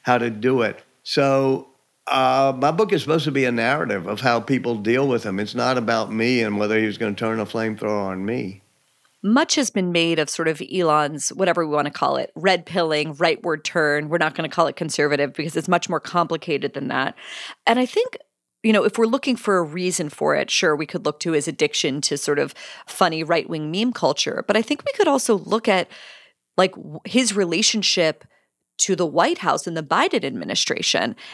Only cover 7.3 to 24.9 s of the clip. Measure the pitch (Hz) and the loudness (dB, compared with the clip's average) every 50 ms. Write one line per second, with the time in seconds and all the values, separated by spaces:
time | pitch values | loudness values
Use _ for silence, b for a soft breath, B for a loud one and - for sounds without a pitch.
7.3 | 110 110 104 92 - 117 110 110 107 101 110 104 107 104 101 98 95 92 95 101 | -2 -2 -4 -4 -4 -4 -4 -4 -4 -4 -4 -2 -2 -2 -2 -4 -4 -4 -4 -4
8.3 | 117 127 120 95 95 95 _ _ _ _ _ _ _ _ _ _ _ _ - 196 | -4 -4 -6 -8 -10 -14 _ _ _ _ _ _ _ _ _ _ _ _ 0 2
9.3 | 220 262 320 349 - - 277 220 - 202 185 180 175 170 165 165 165 160 151 147 | 4 4 4 2 0 0 0 0 0 -2 0 0 2 2 2 2 2 0 0 -2
10.3 | - - 165 160 160 151 - - - 185 180 160 151 151 151 143 156 185 - - | -2 -2 -2 -2 -2 -2 -4 -6 -2 0 2 4 4 2 2 0 -2 -4 -6 -6
11.3 | - - 190 185 165 175 170 151 147 151 147 147 143 - - - 139 131 127 - | -4 0 2 2 2 2 0 0 0 0 0 -2 -2 -2 0 0 0 0 -2 -4
12.3 | - - 156 196 185 180 175 - 165 190 170 160 156 151 151 147 147 139 170 165 | -6 -2 2 2 2 2 0 -2 -2 0 0 2 2 0 0 -2 -2 0 2 2
13.3 | 160 - - 175 156 156 156 - - 175 156 151 147 147 147 151 156 175 156 156 | 2 0 -2 -2 -4 -2 -4 -2 0 2 2 2 2 0 0 0 0 0 0 0
14.3 | - - 165 151 - - 165 143 143 - 165 160 - - 147 147 147 156 143 135 | -2 -4 -6 -2 0 0 0 0 0 -4 -6 -4 0 0 0 2 2 2 0 -2
15.3 | 139 - 151 165 156 165 156 - 180 170 - - 180 151 - - - 175 170 160 | -2 -4 -6 -6 -4 -4 0 2 0 0 0 0 -4 -4 -4 -2 -2 -2 0 0
16.3 | 165 160 - - 156 139 147 139 - 139 143 - 151 131 131 - - B B B | -2 -6 -4 -4 -4 -4 -4 -4 -6 -6 -6 -4 -2 -2 -2 -4 -6 B B B
17.3 | B B B B B B B - 233 247 254 247 - 415 480 508 - - - _ | B B B B B B B 2 4 4 2 0 0 0 -2 -2 -4 -14 -18 _
18.3 | _ _ _ _ _ _ - 220 214 208 165 214 - - 226 226 226 269 - - | _ _ _ _ _ _ 2 2 4 4 4 2 2 2 2 2 2 0 0 0
19.3 | 247 233 - - 202 185 170 151 151 180 180 180 180 - 170 143 - - 151 151 | -2 -2 0 0 2 2 0 -2 -4 -2 -2 -2 0 -2 -4 -4 -4 -2 0 0
20.3 | 147 147 139 - - - - 170 151 147 160 143 - 180 - 147 151 - - 175 | 2 0 0 0 0 0 2 2 2 0 -2 -4 -6 -4 -2 -4 -4 -2 -2 0
21.3 | 160 151 143 165 - - 156 147 - - - 160 131 147 143 - 151 - - - | 0 0 0 -2 -2 0 0 0 0 0 -2 -2 -2 -2 -2 -2 -2 -2 -2 0
22.3 | 147 143 143 139 - B B B B B B B - - 190 175 160 160 160 151 | 0 0 0 -2 -4 B B B B B B B -2 0 2 2 2 0 -2 0
23.3 | 170 165 - - 170 156 151 151 160 190 220 254 233 - - 147 143 - - - | 0 0 0 -2 -4 -6 -4 -4 -2 -2 0 -2 0 0 0 0 0 0 -2 -4
24.3 | - - - - 202 214 226 - 294 294 - 571 | -4 -2 0 0 2 2 2 0 -2 -4 -4 -2